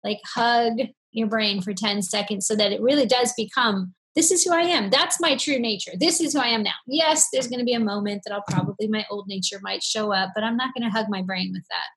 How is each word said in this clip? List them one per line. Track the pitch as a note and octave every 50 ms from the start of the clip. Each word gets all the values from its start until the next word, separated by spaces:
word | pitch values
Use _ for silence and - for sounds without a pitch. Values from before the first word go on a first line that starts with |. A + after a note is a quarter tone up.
| -
like, | G#3 G#3+ G#3 - - -
hug | A#3 A#3 A#3 A#3+ A#3 A#3 A#3 A3+ A3 C4 A3 - _ _ _ _
your | A3 A3+ G#3
brain | G#3+ A3 G#3+ G#3 G3+ G3+ F3+
for | G3+ G3+
ten | F3+ G#3+ G#3+ G3+ G#3 G3
seconds | - - G#3 G3+ - G#3+ G3 - -
so | A3
that | G#3 G#3+ G#3 B3
it | - G#3+
really | B3 C#4+ D4 C4+
does | G3+ B3+ B3 B3 A#3 -
become, | - A3 F#3+ - C4 B3 A3+ G3+ F#3+ F#3 F#3 - _ _ _ _
"This | D4+ D#4+ - F#4
is | E4+ -
who | F4+ F4
I | E4 E4+
am. | F4 F4 C4+ G#3 G3
That's | A3 C#4 E4 F4+ - -
my | E4+ D#4+ C#4
true | - - D4 C#4+ B3+
nature. | A#3 A3+ G#3+ F#3+ - - -
This | F3+ C#4 F4 E4+ -
is | E4+ D4 -
who | D4
I | B3 A#3+
am | A#3 A3+ G#3+
now." | - - - _ -
Yes, | C4 D#4 D#4+ D#4 D#4 D#4 - - -
there's | C4 B3+
gonna | A#3+ B3 B3 B3+
be | A#3+ A#3+
a | A#3
moment | A3+ G#3 G3+ G#3 G#3 G#3 G3+ G3+ -
that | - G3+
I'll | G#3 G#3 -
probably, | - - - - G3+ - A3 G#3+
my | A3 G#3+ G#3 -
old | G#3 G3+ F#3+ G3
nature | G3 F#3+ F3+ - - F#3+ G3
might | F#3+ G3 - -
show | - - A3 G#3+ G#3 G3+
up, | F#3+ F#3+ F#3 F#3
but | G#3+ G#3+
I'm | A3+ A#3
not | A#3 B3+ B3+ B3+
gonna | B3 A#3 A3+
hug | F#3+ A3+ A3 G3+
my | G3+ F#3+ F#3
brain | F#3 F#3+ F3+ F#3 F#3+ F#3
with | F#3 D3+ _
that. | - F3+ - - -